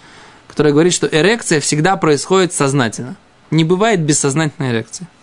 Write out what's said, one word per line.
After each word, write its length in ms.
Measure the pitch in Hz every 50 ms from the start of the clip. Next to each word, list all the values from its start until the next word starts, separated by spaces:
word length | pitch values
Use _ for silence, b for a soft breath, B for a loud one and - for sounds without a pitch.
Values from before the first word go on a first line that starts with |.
| B B B B B B B B B -
которая 260 | - - 147 151 139
говорит, 200 | 147 170 180 170
что 140 | - - 139
эрекция 520 | - 156 156 196 233 226 - - 170 147
всегда 380 | - - 160 151 156 185 196 190
происходит 560 | - 156 147 131 - - 185 190 185 165 -
сознательно. 640 | - 147 139 135 143 120 110 - - 120 127 196 - _ _ _ _ _ _
Не 120 | 147 160 160
бывает 380 | 160 185 180 214 233 220 175
бессознательной 680 | 156 147 147 - - 139 131 156 160 147 - - 143 127
эрекции. 360 | 117 113 110 - - - 180 - _ _